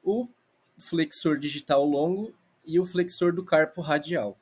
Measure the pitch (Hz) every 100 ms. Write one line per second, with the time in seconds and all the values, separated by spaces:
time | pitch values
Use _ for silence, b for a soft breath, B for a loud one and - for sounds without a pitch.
0 | 185 214 240 _ _ _ - - - 165
1 | 156 - 160 147 147 143 - 139 147 143
2 | 160 190 220 - _ _ - 165 185 180
3 | 175 - 175 175 185 156 156 175 151 151
4 | 151 170 104 95